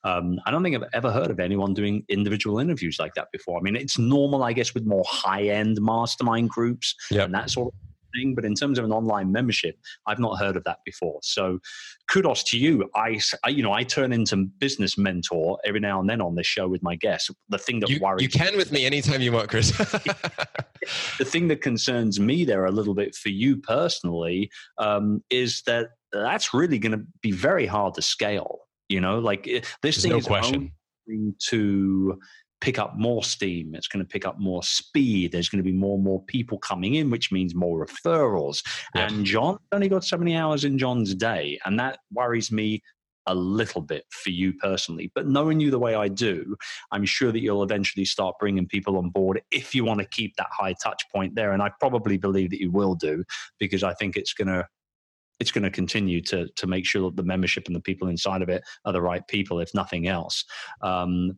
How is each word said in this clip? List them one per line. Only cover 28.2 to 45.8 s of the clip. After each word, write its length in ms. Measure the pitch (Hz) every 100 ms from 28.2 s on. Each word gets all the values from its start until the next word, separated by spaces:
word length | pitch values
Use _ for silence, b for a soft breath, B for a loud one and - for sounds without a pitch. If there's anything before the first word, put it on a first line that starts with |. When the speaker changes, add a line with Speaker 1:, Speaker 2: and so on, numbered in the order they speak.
| 104 98 - - _ _ -
Speaker 1:
You 120 | 95
know, 180 | 92 113
like, 280 | 113 98 127
it, 180 | 123 - B
this 140 | 151 151
Speaker 2:
There's 60 |
Speaker 1:
thing 100 | 180
Speaker 2:
no 60 | 156
Speaker 1:
is 80 | -
Speaker 2:
question. 280 | 98 120
Speaker 1:
only 180 | 139 - - _ _ 113
going 280 | 110 104 98 -
to 680 | 113 101 98 98 95 95 92 B B B -
pick 180 | 131 117
up 180 | 104 104
more 260 | 117 113
steam. 520 | - - 95 87 78
It's 140 | 78 -
gonna 160 | 101
pick 200 | 90 98
up 140 | 98 98
more 240 | 95 90
speed. 680 | - - - 151 127 98 87
There's 160 | 87 85
gonna 140 | 98
be 80 | 92
more 240 | 92 98 98
and 80 |
more 180 | 98 95
people 340 | - 131 120 104
coming 360 | - 92 95
in, 160 | 151 143
which 200 | 117 -
means 220 | 95 90
more 300 | 87 87 82
referrals. 800 | - - 170 160 127 92 71 73 - B B
Speaker 2:
Yeah. 140 | 110 107
Speaker 1:
And 160 | 107
John's 340 | 98 110 156 202 -
only 160 | 202 196
got 160 | 190
so 120 | - 175
many 200 | 170 165
hours 280 | 156 147
in 140 | 143 135
John's 360 | 127 120 98
day, 440 | 92 113 90 71 73
and 140 | 95 110
that 180 | 131 135 -
worries 380 | 107 120 117 107
me 320 | 110 107 107 b b _ _ 95
a 40 |
little 480 | 92 90 107 110 90
bit 220 | 76 73 -
for 200 | - 98
you 240 | 87 95
personally. 580 | 92 101 92 - 82 90
But 120 | - 143
knowing 340 | 139 156 156
you 100 | 147
the 80 |
way 160 | 127